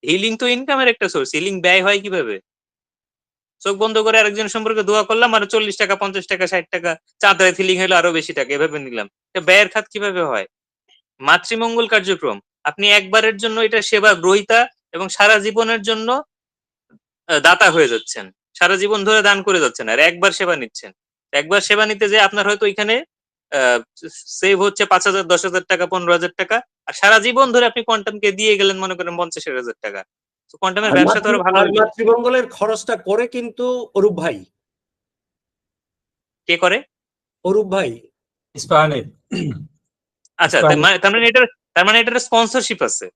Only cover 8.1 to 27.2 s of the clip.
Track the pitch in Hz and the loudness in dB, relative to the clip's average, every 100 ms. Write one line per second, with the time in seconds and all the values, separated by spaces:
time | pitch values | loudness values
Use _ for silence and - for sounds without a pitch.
8.1 | 165 151 151 131 139 156 147 135 117 101 | 0 -4 -6 -4 -2 -2 -4 -10 -10 -10
9.1 | _ _ 190 160 185 202 214 - 208 202 | _ _ -6 4 4 4 -2 -8 -8 -6
10.1 | 180 160 113 95 _ _ _ _ _ _ | -4 -4 -4 -6 _ _ _ _ _ _
11.1 | _ 135 175 - 226 233 233 233 220 185 | _ 2 2 0 -4 -2 -2 0 -2 -2
12.1 | 185 147 104 _ _ 147 147 208 208 190 | -4 -4 -6 _ _ -8 -2 2 2 2
13.1 | 214 220 208 226 220 220 208 202 214 214 | 0 2 -2 -6 -2 0 -2 0 2 4
14.1 | 185 175 202 196 226 247 _ _ 165 190 | 2 2 0 2 0 0 _ _ -10 -10
15.1 | - 208 220 202 214 226 226 202 220 226 | 2 4 4 2 -2 -2 -2 -4 -6 -2
16.1 | 262 302 _ _ _ _ _ _ _ _ | -4 -6 _ _ _ _ _ _ _ _
17.1 | _ - 156 151 185 202 165 139 113 - | _ -2 2 4 6 4 4 2 0 -6
18.1 | 117 98 _ _ - 233 190 202 208 196 | -14 -14 _ _ -2 0 0 0 -2 2
19.1 | 214 202 196 190 180 139 - 113 117 160 | 2 4 0 0 0 0 -2 -4 2 2
20.1 | 175 190 - 180 160 117 - 107 _ _ | 2 -2 0 -4 -4 -6 -14 -20 _ _
21.1 | _ _ 143 151 202 214 208 214 208 208 | _ _ -6 0 -2 0 0 0 0 0
22.1 | 214 196 208 196 208 208 202 208 233 330 | 2 2 2 -2 0 -2 -2 -2 -2 -4
23.1 | _ _ _ _ 143 127 120 113 _ 160 | _ _ _ _ 0 2 2 -2 _ -20
24.1 | - - - 190 196 196 196 202 185 202 | -20 -18 -4 0 2 0 -2 2 2 2
25.1 | 190 170 175 190 180 180 185 175 185 175 | -2 0 0 0 -4 -2 -4 -2 -4 0
26.1 | 175 175 - 185 226 - _ - - 202 | 0 0 -6 -4 -4 -6 _ -16 0 4
27.1 | 220 | 4